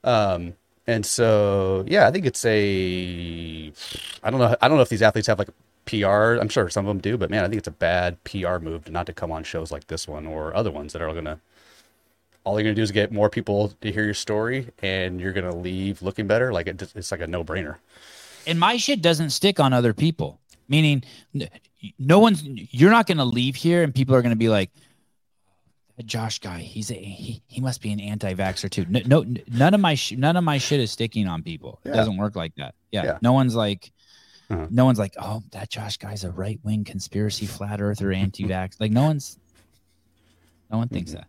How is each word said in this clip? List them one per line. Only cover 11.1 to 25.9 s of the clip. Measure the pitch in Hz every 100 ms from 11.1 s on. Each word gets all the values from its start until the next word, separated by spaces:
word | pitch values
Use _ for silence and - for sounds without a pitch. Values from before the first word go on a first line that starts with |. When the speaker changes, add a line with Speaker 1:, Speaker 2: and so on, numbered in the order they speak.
Speaker 1:
gonna, | 82 78 80 _ _ _ _ _ _ _ _ _ _
all | - 104
they're |
gonna | 107 107
do |
is | 107
get | 101 104
more | 107 104
people | 117 - 101 104 -
to | 107
hear | 101 107
your |
story, | 104 - 107 113 131 120 _
and | 98 95 92 90
you're | 92
gonna | 95 90 87
leave | 90 92 98 98
looking | 90 98 101
better. | 107 127
Like, | 95 85
it | 85
just, | 95 -
it's | 90
like | 90
a | 82
no-brainer. | 87 82 80 78 - _ - - - - - -
Speaker 2:
And | 165
my | 180 240
shit | 247 269
doesn't | 170 156 160
stick | - 196 190
on | 135
other | 127 120
people. | 104 160 160 73 - _ _ _
Meaning, | 147 156 143 - - _
n-, | 143 - - _ _ 101 -
no | 135 180
one's, | 226 180
you're | 147 120 98 123 175
not | 233 220
gonna | 165 127
leave | 117 127 131
here | 165 175
and | 160 131
people | 131 131
are |
gonna | 120 113
be | 113
like, | 107 95 _ _ _ _ _ _ _ _ _ _ _ _